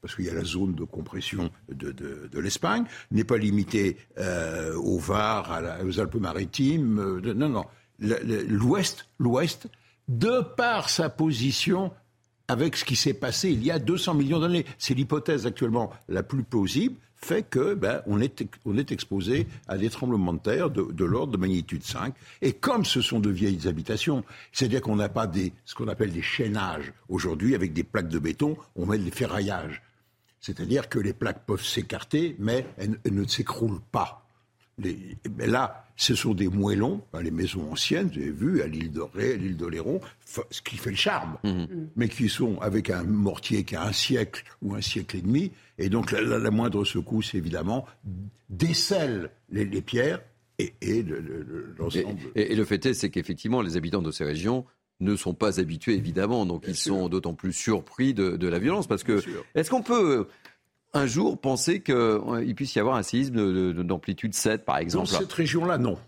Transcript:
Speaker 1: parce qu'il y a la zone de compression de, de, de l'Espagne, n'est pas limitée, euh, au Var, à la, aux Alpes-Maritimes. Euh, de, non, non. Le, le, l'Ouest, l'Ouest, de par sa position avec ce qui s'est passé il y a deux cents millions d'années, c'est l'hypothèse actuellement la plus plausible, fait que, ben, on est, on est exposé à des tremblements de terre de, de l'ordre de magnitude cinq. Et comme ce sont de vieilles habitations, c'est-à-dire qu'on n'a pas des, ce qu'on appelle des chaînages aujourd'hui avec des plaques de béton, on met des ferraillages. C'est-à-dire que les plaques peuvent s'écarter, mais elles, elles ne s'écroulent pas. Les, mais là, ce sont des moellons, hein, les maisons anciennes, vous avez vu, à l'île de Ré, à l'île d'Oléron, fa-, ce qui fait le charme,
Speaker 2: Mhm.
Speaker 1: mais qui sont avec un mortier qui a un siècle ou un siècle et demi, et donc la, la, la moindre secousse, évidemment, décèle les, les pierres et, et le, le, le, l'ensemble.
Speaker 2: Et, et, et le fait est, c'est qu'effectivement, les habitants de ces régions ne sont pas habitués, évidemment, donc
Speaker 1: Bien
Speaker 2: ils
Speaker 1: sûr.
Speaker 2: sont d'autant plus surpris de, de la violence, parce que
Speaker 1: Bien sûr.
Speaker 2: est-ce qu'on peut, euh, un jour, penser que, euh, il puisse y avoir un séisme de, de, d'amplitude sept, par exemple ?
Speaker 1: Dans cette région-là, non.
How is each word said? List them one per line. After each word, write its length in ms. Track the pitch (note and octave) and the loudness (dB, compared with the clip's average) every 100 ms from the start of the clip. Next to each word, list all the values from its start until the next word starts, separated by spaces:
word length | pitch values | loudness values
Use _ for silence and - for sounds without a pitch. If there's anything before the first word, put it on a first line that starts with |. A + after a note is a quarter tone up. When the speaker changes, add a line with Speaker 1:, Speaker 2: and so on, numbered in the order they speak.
Speaker 1:
parce 140 | G#2+ | -12
qu'il 100 | - | -6
y 60 | F2+ | -4
a 40 | |
la 100 | E2 | -4
zone 300 | F2 F2 F#2+ | -4 -2 0
de 100 | E2 | -2
compression 640 | E2 - E2 F#2 - G2+ E2+ - - | -6 -8 -10 -8 -6 -4 -4 -6 -14
de, 240 | C2+ C#2+ | -10 -10
de, 380 | C2 C#2+ C#2+ D2 | -10 -12 -12 -10
de 60 | C#2+ | -4
l'Espagne, 460 | F2+ - E3+ G#3+ A#3 - - | -4 0 0 0 -2 -6 -2
n'est 140 | G#2 | 0
pas 120 | A2 A#2+ | 2 2
limitée, 600 | G#2+ G2+ G2 A2 G2 - - - | 4 2 2 2 2 0 -10 -8
euh, 580 | F#2 F2+ E2 D#2+ D#2+ D#2+ | -4 -2 -2 -4 -4 -2
au 220 | - F#2 | 0 0
Var, 540 | D2 G2 G#2+ A2 F#2 | 2 2 2 0 -2
à 80 | E2+ | -4
la, 240 | E2 E2 | -4 -4
aux 160 | F#2+ F#2 | -2 0
Alpes-Maritimes. 960 | F#2+ A#2 F#2 D#2+ F#2 - C#3 E3 C3 G#2+ | 0 0 -2 -2 -4 2 2 4 4 2
Euh, 220 | G2 F#2 | 2 -2
de, 140 | G2+ | -2
non, 160 | G#2+ D3+ | 0 0
non. 160 | A#2 F2+ - _ _ | 0 -4 -12 _ _
Le, 200 | G#2 A2+ | 0 0
le, 180 | A#2+ G#2+ | 0 -2
l'Ouest, 640 | F#2+ G#2+ A#2+ G3 F3+ - - _ | 2 2 4 4 2 -2 -14 _
l'Ouest, 480 | B2 A#2+ E3 - - - _ _ - | 2 4 2 -2 -12 -18 _ _ -4
de 320 | A#2+ G3 B3 - - | 2 4 4 2 2
par 320 | A#3+ A3 D#3 | 2 2 0
sa 220 | - D#3+ | 0 0
position 840 | - D#3+ B2+ C3 - - F3+ F#3+ - _ _ _ _ - | 2 0 2 2 2 2 2 0 -6 _ _ _ _ -2
avec 280 | A#2+ D#3 - | 2 2 0
ce 100 | - | -2
qui 100 | B2 | 2
s'est 160 | D#3 | 2
passé 380 | - C3 - F#3+ | 0 -2 0 2
il 120 | C3+ | 2
y 80 | B2 | 2
a 80 | E3 | 0
deux 200 | A2+ F3 | 0 0
cents 160 | - | 2
millions 240 | D#3 C#3 E3 | 2 4 4
d'années, 260 | E3 F3 C#3+ - | 4 2 0 -4
c'est 160 | - | -2
l'hypothèse 520 | C3 C3 D3+ C#3+ D3+ A2+ | 0 2 0 2 0 0
actuellement 440 | - B2 A#2 G#2+ - - | 0 2 2 0 -6 -4
la 140 | F#2 | -2
plus 220 | - C3+ | 0 -2
plausible, 500 | A#2 A#2 F#2+ G#2+ A#3 B2+ _ _ | 0 2 2 2 0 -2 _ _
fait 260 | - F3+ - | -2 -2 0
que, 260 | C3 D3+ | 0 2
ben, 280 | G3+ F#2+ - - | 2 0 0 0
on 140 | G#2 | 2
est, 240 | B2+ - A2 - | 2 0 -8 -8
on 120 | - G#2 | -2 0
est 140 | C#3 | 0
exposé 540 | G2 - G2 F#2 C3 A2 - - | -4 -4 -4 0 0 0 -6 -6
à 100 | F#2+ | -2
des 100 | G#2+ | -2
tremblements 440 | - B2+ A2+ F#2 | -2 0 2 2
de 40 | E2 | 0
terre 320 | G#2 B2+ F3 | 0 0 0
de, 120 | A2+ F#2 | 0 -4
de 120 | - | 0
l'ordre 280 | F2 G#2 D3 | 2 2 0
de 60 | G#2 | 0
magnitude 440 | F#2 F#2 D#2+ E2 | 2 0 0 -6
cinq. 320 | - - A2+ C3+ - - | -6 -6 -6 -8 -16 -2
Et 100 | F#3+ | -2
comme 320 | - - A#3+ | 0 0 2
ce 160 | F#3 - | 2 2
sont 200 | - A#2+ | 2 2
de 100 | G#2 | 2
vieilles 360 | F#2 G2+ F2+ F2+ | 2 2 2 0
habitations, 560 | D#2+ D#2+ G#2+ - C#3+ G#2+ - - | -2 -2 -2 0 0 -2 -14 -12
c'est-à-dire 300 | - B2 B2+ | -2 0 0
qu'on 140 | G#2+ G#2 | 0 0
n'a 120 | G#2 | 0
pas 180 | G2 A2+ | 0 0
des, 260 | E2+ F2+ - | 0 -2 -4
ce 100 | - | -18
qu'on 140 | - A2+ | -8 -6
appelle 240 | F#2 G#2+ | -2 -2
des 100 | E2+ | 0
chaînages 680 | - - A2+ G#2+ F#2+ D#2 C#2 - _ | -4 -2 0 0 -2 -4 -8 -14 _
aujourd'hui 460 | F2+ F2 D#2+ G#2 | -2 -2 2 2
avec 180 | B2 F#2 | 2 2
des 120 | D#2 | -2
plaques 240 | E2 A2+ E2+ | -2 -2 0
de 100 | D#2+ | -2
béton, 380 | D2+ D#2 D3 D#3 - - | -2 0 0 -2 -10 -6
on 100 | F#2 | 0
met 120 | G#2 | 0
des 120 | F2+ | 0
ferraillages. 720 | - A#2+ G#2 G2+ F#2+ D#2 D2+ _ _ _ _ _ _ | -2 -2 -2 -2 -4 -6 -12 _ _ _ _ _ _
C'est-à-dire 480 | - - - C#3+ - | -12 -8 0 0 0
que 100 | A#2+ | -2
les 140 | G2+ | -2
plaques 300 | F#2+ A2 G2 - | -2 -4 -4 -2
peuvent 180 | G2 | -2
s'écarter, 720 | - - - - - D3 E3+ - | 0 -4 -4 -8 -2 0 0 -2
mais 280 | G#2 B2 B2+ - | 0 0 -2 -6
elles, 220 | G2+ G#2+ | -4 -2
elles 100 | - | 0
ne 120 | G2 G2+ | 0 0
s'écroulent 540 | - A#2 - A#2 F#2+ - | 0 -2 0 -2 -2 -4
pas. 320 | A2+ F#2 - _ _ _ _ _ - | -2 -2 -6 _ _ _ _ _ -8
Les, 380 | F#2+ F2 F#2 G2 - A2 | -6 -6 -8 -10 -10 -4
mais 80 | A2+ | 2
là, 400 | A#2+ B2+ - - - | 4 2 -4 -20 -2
ce 180 | - | 2
sont 200 | A#2+ B2+ | 2 2
des 140 | G2 F#2+ | 2 2
moellons, 520 | G2 G2+ G2 A#2 G3+ - | 4 2 4 2 0 -6
hein, 80 | D#2+ | -6
les 80 | E2+ | -4
maisons 420 | D#2+ F#2 F#2+ D2+ | -2 -2 -2 -6
anciennes, 380 | D#2+ - D#3+ F#3+ | -4 0 2 0
vous 80 | - | -2
avez 100 | C#2+ | -6
vu, 300 | - B2+ F3+ | -2 2 2
à 60 | D#2+ | 0
l'île 260 | D#2 E2 | -4 -6
de 80 | D2+ | -6
Ré, 320 | E2 F#2+ A#2+ | -6 -2 0
à 40 | A#2+ | 0
l'île 200 | F#2 E2+ | -2 -4
d'Oléron, 460 | E2+ E2 D#2+ F3 - - | -4 -4 -4 -4 -6 -20
fa-, 220 | - - - | -14 -10 -10
ce 100 | - | -10
qui 160 | - A2 | -10 -8
fait 140 | - | -6
le 60 | F#2+ | 0
charme, 420 | - F#3 E2+ D#2 | 0 0 -4 -4
Speaker 2:
Mhm. 460 | G#2 G2 E2 F3+ D#3 A2 | -2 0 -2 -6 -8 0
Speaker 1:
mais 120 | A#2 | 0
qui 180 | - A2+ | 2 0
sont 300 | - B2 G2 | 2 0 0
avec 300 | G#2 F#2+ - | 0 0 0
un 120 | F2+ | -2
mortier 600 | F2 G#2 G2 E2 - G#2+ | 2 2 2 0 -2 -2
qui 100 | G2 | -2
a 80 | D#2+ | -2
un 80 | F#2 | -2
siècle 520 | G2 - B2+ G#2+ - - - | 0 2 2 0 -4 -16 -8
ou 140 | G2+ | -6
un 80 | G2+ | -4
siècle 340 | E2 - F2 F#2+ | -4 -4 -6 -4
et 60 | |
demi, 280 | F2+ C3 F#3 - - - | 2 2 0 -6 -20 -4
et 100 | F#2+ | 0
donc 240 | A2 - | 2 2
la, 80 | G#2+ | 0
la, 180 | A#2 A2+ | 2 2
la 120 | A2 | 2
moindre 340 | G#2+ A#2 G#2 | 2 2 2
secousse, 500 | G2+ - - A2 G#2+ | 0 -2 -2 -2 0
évidemment, 520 | G#2 E2 E2 E2 A#2+ - - - F#2 G#2 - _ | -2 -2 -4 -2 -4 -6 -14 -12 -10 -10 -14 _
décèle 800 | F#2 E3+ E3 - G3 D3+ A2 D#2 - _ | -2 0 2 2 2 2 0 -4 -10 _
les, 140 | G2 | -2
les 160 | G#2 G2+ | 0 -2
pierres 380 | - A#2 C3+ F3+ - _ _ _ | -2 0 0 0 -8 _ _ _
et, 160 | - - | -6 -4
et 220 | G2 A2 | -2 0
le, 180 | G2+ D2+ | 0 -6
le, 220 | D#2+ D#2+ | -8 -10
le, 320 | D2 D#2+ - D#2 | -10 -10 -12 -6
l'ensemble. 400 | E2 E2 F#2+ G2+ C2+ | -2 -2 -2 -4 -6
Speaker 2:
Et, 80 | - | 0
et, 100 | G#2 | 2
et 40 | A2 | 4
le 80 | |
fait 200 | G#2 G2+ C3+ | 2 2 2
est, 80 | |
c'est 160 | B2 G2 | 0 0
qu'effectivement, 520 | - E2+ F2 A2 B2 | -2 -4 -6 0 0
les 140 | G2 E2+ | 2 0
habitants 260 | E2 G2 | 0 0
de 80 | D#2+ | -2
ces 140 | D#2 | -2
régions 400 | D2 D2+ F#2+ B2+ B2+ _ _ _ | -2 0 0 0 -2 _ _ _
ne 140 | F#2 G#2 | 0 2
sont 180 | - | 0
pas 260 | E2+ G#2+ F#2+ | 0 2 2
habitués, 340 | E2 D#2+ - | 0 0 0
évidemment, 520 | G#2 A2 E2+ G#2 A#2+ F#2+ | 0 0 0 2 2 0
donc 160 | E2+ | -2
Speaker 1:
Bien 80 | E2 | -4
Speaker 2:
ils 40 | F2 | -4
Speaker 1:
sûr. 180 | - | 0
Speaker 2:
sont 140 | G2 F2+ | 0 2
d'autant 260 | F#2 F2 | 0 -2
plus 180 | E2 F#2 | -4 -4
surpris 600 | F2 - G#2 - - C3 | -4 0 0 0 -2 0
de, 220 | A#2+ F#2 F2 | 2 0 2
de 120 | F2 | 0
la 100 | E2+ | 0
violence, 280 | A2+ G3 - | 0 0 0
parce 160 | G2 | -2
que 100 | - | 2
Speaker 1:
Bien 80 | G#2 | 2
sûr. 220 | - - - | 2 -8 -4
Speaker 2:
est-ce 140 | - E3 | -2 2
qu'on 120 | B3+ | 0
peut, 360 | - A#3+ F#3 C3 | 2 4 6 4
euh, 40 | G2+ - - _ _ _ _ | 2 -6 -20 _ _ _ _
un 120 | D3 C#3 | 0 2
jour, 320 | B2+ A3 C#4+ | 2 0 0
penser 420 | C3+ B2+ - F3 | 0 2 2 0
que, 120 | F3+ | 2
euh, 500 | B2+ A#2 G#2+ A#2 A#2 | 4 6 4 2 -2
il 100 | A#2+ | -2
puisse 200 | G#2+ C#3 | -2 -2
y 40 | - | 2
avoir 160 | G#3 B2+ | 2 2
un 60 | |
séisme 320 | G2 A#2+ C3+ | 2 0 2
de, 380 | A#2+ G2+ F#2 F#2 | 2 4 4 2
de, 100 | E2+ | 0
d'amplitude 500 | F2+ F2+ - F#2 A2+ | 0 -2 -2 -2 -2
sept, 320 | G2 A2+ G#2+ | 0 0 0
par 140 | - C2+ | 0 0
exemple ? 320 | E2+ E2+ F3+ | 2 0 2
Speaker 1:
Dans 80 | F2 | 0
cette 140 | - | 0
région-là, 440 | - D#3+ E3 E3+ E3 | 0 2 2 2 2
non. 220 | B2 F2 | 2 -2